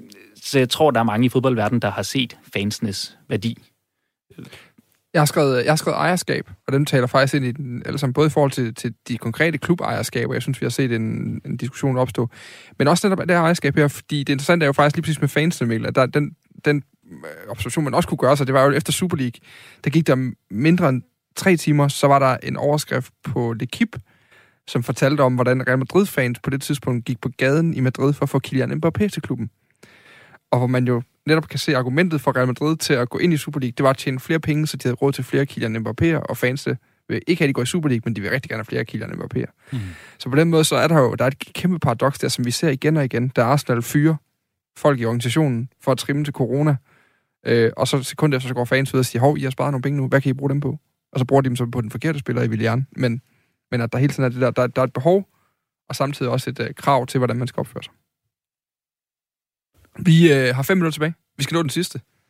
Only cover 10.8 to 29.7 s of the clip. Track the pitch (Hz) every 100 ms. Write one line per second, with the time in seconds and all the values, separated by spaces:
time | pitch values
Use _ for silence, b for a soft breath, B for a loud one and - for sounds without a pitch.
10.8 | 131 113 110 110 113 113 - 120 120 -
11.8 | 139 127 127 - 135 B B B B -
12.8 | 139 175 208 190 170 175 165 175 139 147
13.8 | 147 - - 147 135 139 143 170 143 139
14.8 | 147 170 156 147 139 147 165 - 117 110
15.8 | 113 127 127 151 147 - _ - 147 147
16.8 | - _ - - 78 80 95 110 123 165
17.8 | 143 127 - 147 127 139 131 135 139 139
18.8 | 165 - 185 160 123 - B B B B
19.8 | - 156 160 131 127 - - 104 151 175
20.8 | 156 127 - _ _ - 190 170 160 147
21.8 | 143 - 143 139 135 127 131 - 143 151
22.8 | - 131 127 _ - 127 117 110 120 -
23.8 | 233 - b b b b b b - 123
24.8 | 120 127 135 147 127 127 123 127 123 127
25.8 | 127 180 202 - 123 120 - 135 - 143
26.8 | - 120 117 123 127 - 131 151 170 139
27.8 | 127 127 135 139 139 185 - 131 123 143
28.8 | 165 - 208 - - 120 110 _ b